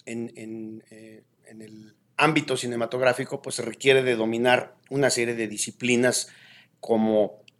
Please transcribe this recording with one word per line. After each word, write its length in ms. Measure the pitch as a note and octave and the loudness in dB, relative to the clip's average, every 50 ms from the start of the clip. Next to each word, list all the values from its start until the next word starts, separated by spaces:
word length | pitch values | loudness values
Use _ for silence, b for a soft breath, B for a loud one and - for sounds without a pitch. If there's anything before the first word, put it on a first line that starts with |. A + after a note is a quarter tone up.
| - | -16
en, 280 | - A#2 A#2 A#2 A#2 - | -12 -8 -8 -8 -10 -10
en, 480 | A2+ A2 A2 A2 A2+ A2 A2 A2 A2+ A2+ _ | -14 -14 -12 -12 -12 -12 -12 -14 -16 -18 _
eh, 320 | A2+ A2 A2 A2 A2 A2 _ _ _ _ _ | -20 -20 -20 -20 -20 -20 _ _ _ _ _
en 160 | - A2 A2 A2 | -20 -20 -20 -20
el 320 | A2 A2 G#2+ G#2+ - _ _ _ _ - - | -20 -20 -20 -20 -20 _ _ _ _ -4 0
ámbito 400 | C#3+ D#3 D#3 D3+ - - C#3+ B2 | 2 2 2 0 0 -2 -4 -4
cinematográfico, 800 | - B2 A#2+ A#2+ A#2 - - B2+ C3 B2+ B2 - C3 - C#3 C#3 | -4 -6 -4 -4 -4 -4 -2 0 2 2 0 0 -4 -8 -8 -12
pues, 140 | - C3+ - | -10 -10 -8
se 80 | - A#2 | -8 -8
requiere 400 | A2+ A2 - - C3+ C3+ C3+ B2+ | -8 -6 0 4 6 6 6 6
de 140 | B2+ A#2+ | 2 0
dominar 580 | A2 A2 A2+ A#2 A#2 A#2+ B2 B2 A#2+ - - - _ _ - | 0 0 0 0 2 4 4 4 4 2 -4 -14 _ _ -6
una 180 | C3 C#3 C#3+ B2 | -2 0 2 2
serie 260 | - B2 A#2 A#2 A#2+ | 2 0 -2 -2 -2
de 140 | A#2 A2+ G#2 | -4 -4 -6
disciplinas 800 | G#2 G2+ - - - - B2+ A#2+ B2 A#2+ B2 B2 A#2 - - B B B B B B B B B B _ | -6 -8 -8 -8 -8 -4 0 2 2 4 4 2 2 0 -4 B B B B B B B B B B _
como 640 | - - A2+ G#2+ A2 A2 A2 G#2+ G#2 F#2+ - - _ _ _ _ | -2 0 0 2 2 2 4 2 2 0 -2 -12 _ _ _ _